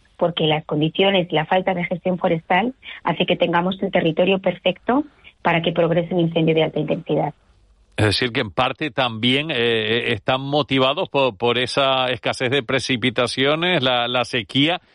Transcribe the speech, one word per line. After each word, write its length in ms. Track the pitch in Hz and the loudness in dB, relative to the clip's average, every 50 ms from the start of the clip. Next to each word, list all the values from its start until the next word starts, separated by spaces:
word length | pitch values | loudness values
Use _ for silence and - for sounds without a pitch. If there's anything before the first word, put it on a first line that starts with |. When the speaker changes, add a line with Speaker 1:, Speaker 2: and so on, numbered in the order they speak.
| _ _ _ | _ _ _
Speaker 1:
porque 300 | - 180 175 170 - 165 | -2 -2 0 0 0 0
las 180 | 151 151 156 - | 0 0 0 -2
condiciones, 680 | - 160 147 156 160 - - 190 196 196 185 170 175 | -4 -2 0 0 0 2 2 2 4 4 2 0 2
la 120 | 160 151 160 | 0 -2 0
falta 300 | - 190 185 185 202 185 | 2 0 0 2 0 -2
de 100 | 175 175 | -2 -2
gestión 340 | - 185 165 - 185 185 170 | -4 -4 -4 -2 -2 -2 0
forestal 540 | - 185 170 160 - - 185 180 214 254 - _ - - - - | 0 0 0 0 0 0 0 2 2 0 -4 _ -18 -20 -16 -8
hace 240 | - - 156 - 180 | -4 -4 0 0 0
que 100 | 175 175 | 0 2
tengamos 460 | 175 175 170 170 170 175 185 190 - | 0 0 2 2 2 0 0 -2 -2
el 80 | 196 190 | -4 0
territorio 480 | - 180 170 165 160 - 180 190 196 190 | 0 2 2 2 2 2 2 2 2 2
perfecto 640 | - 185 175 - - 185 180 - - - 240 285 302 - _ _ _ - _ _ | 0 -2 -4 0 -2 -2 -2 -2 -2 0 0 0 0 -4 _ _ _ -20 _ _
para 180 | - 170 170 165 | -2 0 0 2
que 120 | 165 175 | 0 0
progrese 420 | 165 175 170 165 170 175 165 170 190 | 0 2 2 2 2 0 0 0 0
un 60 | 175 | 0
incendio 340 | 165 165 165 165 160 160 160 | 0 0 0 0 2 2 2
de 80 | 160 | 2
alta 180 | 156 151 - 156 | 0 0 -2 -4
intensidad. 540 | 151 151 165 165 - - 151 151 156 151 - _ _ _ _ _ _ _ _ _ _ _ - | -2 -2 -4 -6 -4 -4 -2 -2 -2 -4 -6 _ _ _ _ _ _ _ _ _ _ _ -4
Speaker 2:
Es 100 | - 107 | 0 0
decir, 260 | 104 95 - 127 123 | 0 2 0 -2 -2
que 80 | 113 135 | -2 -4
en 100 | 120 101 | -4 -4
parte 400 | - - 127 131 - - 156 147 | -2 -2 -2 -2 -2 -4 -6 -6
también, 600 | - 143 131 120 113 110 113 123 131 139 151 165 | -2 -2 -2 -2 -2 -2 0 0 0 0 -2 -2
eh, 600 | 143 120 120 120 117 110 107 107 113 120 117 117 | -2 0 0 0 0 0 0 0 0 0 0 -2
están 280 | 120 107 - - 131 131 | -4 -4 -2 -2 -2 -2
motivados 680 | 139 139 143 151 139 - 135 131 131 131 147 180 185 - | -2 -2 -2 -2 0 0 2 2 2 2 2 -2 -4 -2
por, 280 | - 139 135 127 101 | 0 2 2 2 0
por 220 | - 117 120 120 123 | 0 0 0 2 2
esa 480 | 127 117 - 143 139 135 135 131 127 | 0 -2 0 0 2 2 2 0 0
escasez 440 | 127 127 113 - 135 113 - 135 117 | -2 -4 -4 -4 -4 -4 -2 -2 0
de 120 | 135 139 117 | 0 0 0
precipitaciones, 1160 | - 131 131 - - 131 113 113 127 110 127 123 117 - 131 135 139 151 160 170 185 185 151 127 | 0 -2 -2 -2 -2 -4 -2 -2 -2 0 0 -2 0 0 0 0 0 0 0 0 0 0 0 2
la, 240 | 131 123 120 120 120 | 0 0 0 0 0
la 160 | 123 127 120 | 0 -2 -2
sequía 560 | - - 123 104 - - 131 143 160 180 - _ _ | -2 -2 -4 -4 -2 0 2 2 2 0 -4 _ _